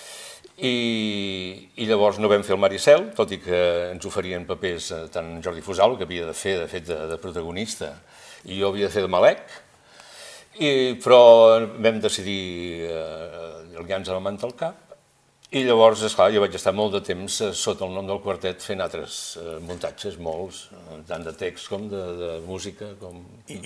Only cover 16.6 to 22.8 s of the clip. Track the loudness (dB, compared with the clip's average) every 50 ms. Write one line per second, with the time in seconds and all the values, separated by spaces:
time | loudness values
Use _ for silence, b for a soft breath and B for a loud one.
16.6 | -2 -2 0 0 0 0 -2 -4 -4 -6 -6 -6 -8 -8 -6 -4 -4 -4 -4 -4
17.6 | -4 -4 -4 -4 -6 -6 -6 -8 -6 -6 -6 -6 -6 -6 -6 -4 -6 -6 -6 -8
18.6 | -8 -8 -6 -6 -6 -6 -8 -10 -12 -12 -12 -12 -12 -12 -14 -14 -12 -12 -12 -12
19.6 | -12 -12 -10 -8 -8 -10 -10 -10 -12 -12 -12 -10 -8 -8 -8 -8 -8 -10 -14 -16
20.6 | -20 -20 -20 -20 -20 -20 -20 -18 -14 -12 -12 -10 -10 -12 -10 -8 -8 -8 -8 -10
21.6 | -12 -10 -10 -10 -8 -8 -8 -8 -8 -8 -8 -8 -8 -10 -10 -10 -10 -12 -12 -10
22.6 | -12 -12 -14 -14